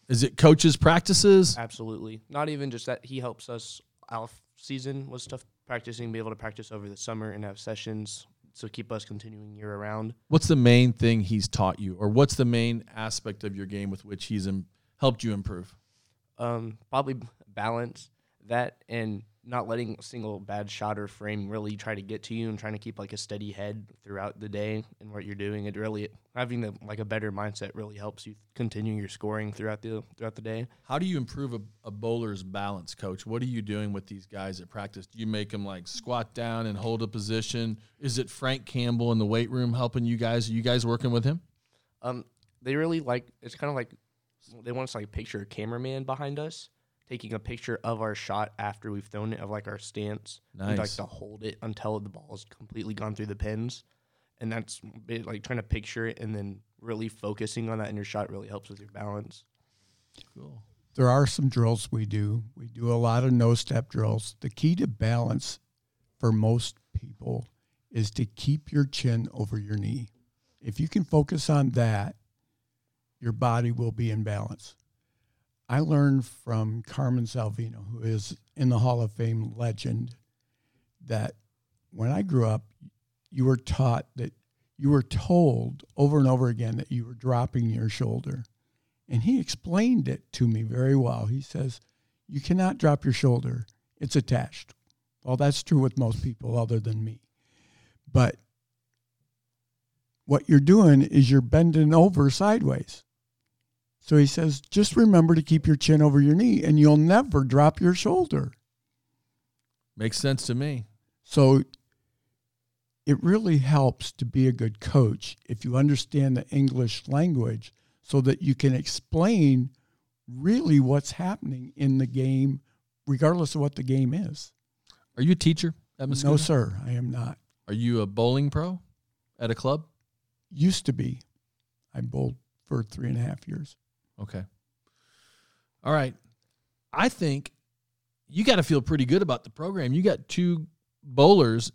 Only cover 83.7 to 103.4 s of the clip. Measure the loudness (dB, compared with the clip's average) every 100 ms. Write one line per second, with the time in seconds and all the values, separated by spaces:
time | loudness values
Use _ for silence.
83.7 | 0 0 0 -4 -10 -10 _ _ _ _
84.7 | -4 2 2 2 -4 2 4 4 2 -4
85.7 | -10 -10 2 4 6 4 4 2 0 -4
86.7 | -4 -4 -6 -6 -8 -2 -2 0 0 0
87.7 | 0 -2 -2 -4 -4 -6 -10 -12 _ _
88.7 | _ _ _ -4 -2 2 0 0 -8 -2
89.7 | 0 2 2 0 -4 _ 0 2 2 -2
90.7 | 0 2 2 2 -2 -4 -4 -6 -6 -6
91.7 | -8 _ _ _ _ -10 -8 0 0 0
92.7 | 2 2 2 0 2 2 2 -2 -6 -8
93.7 | _ _ -10 -2 -2 0 -2 -2 -10 -20
94.7 | _ _ _ _ _ -4 0 2 0 2
95.7 | 4 4 2 0 0 -4 -6 -4 -2 0
96.7 | -2 -2 -4 -6 -10 _ _ _ _ _
97.7 | _ _ _ 0 4 4 2 _ _ _
98.7 | _ _ _ _ _ _ _ _ _ _
99.7 | _ _ _ _ _ 0 0 6 6 8
100.7 | 10 10 8 8 6 8 6 6 4 6
101.7 | 6 6 8 8 6 4 4 2 2 2
102.7 | -2 -6 -16 _ _ _ _